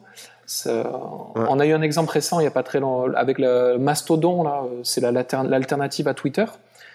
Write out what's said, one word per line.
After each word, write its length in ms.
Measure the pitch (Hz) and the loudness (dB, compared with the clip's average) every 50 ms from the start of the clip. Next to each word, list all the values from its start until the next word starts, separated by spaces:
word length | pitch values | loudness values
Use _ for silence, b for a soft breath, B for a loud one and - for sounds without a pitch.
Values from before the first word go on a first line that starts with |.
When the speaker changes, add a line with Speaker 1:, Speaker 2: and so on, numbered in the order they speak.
| B B B B B B B B B | B B B B B B B B B
Speaker 1:
Ça, 460 | - - - - - 117 113 110 120 120 127 - - - - - - - | -10 -10 -6 -4 -2 -2 -2 -2 -4 -6 -8 -10 -10 -12 -12 -14 -8 -4
Speaker 2:
Ouais. 80 | 110 113 - | -2 0 2
Speaker 1:
on 120 | 135 139 | 2 4
a 60 | 147 | 4
eu 60 | 151 156 | 4 4
un 80 | 156 | 2
exemple 300 | 160 151 147 165 160 156 - | 2 0 0 0 0 0 0
récent, 280 | 156 147 - - 175 | -2 0 0 0 2
il 40 | 156 | 2
y 20 | 143 | 2
a 20 | |
pas 140 | 151 131 127 | 0 0 -4
très 160 | - - 143 | -2 -2 -2
long, 240 | 135 135 131 127 127 127 - | 0 0 0 0 0 0 0
avec 240 | - 123 131 131 131 | 0 0 0 0 2
le 400 | 135 127 123 123 123 123 123 123 | 2 4 4 4 4 4 2 2
Mastodon, 640 | 135 143 151 151 - - 165 160 156 175 180 175 165 | 2 0 0 -2 0 0 0 2 4 2 2 2 0
là, 200 | 151 143 143 135 | 0 -2 -2 -4
euh, 160 | 123 123 120 120 | -6 -8 -8 -6
c'est 180 | - - - | -4 -2 0
la, 120 | 123 120 123 | 0 2 2
l'altern-, 360 | 123 123 - - 131 131 135 | 0 0 0 -2 -2 0 2
l'alternative 600 | 139 131 131 - 151 139 143 135 - - 151 143 | 0 0 0 0 -2 -2 -2 -4 -4 -2 -2 -2
à 40 | 135 | -2
Twitter, 320 | - - 143 131 - 208 226 - - B B B B B B B | 0 -4 -2 0 0 -2 -2 -4 -14 B B B B B B B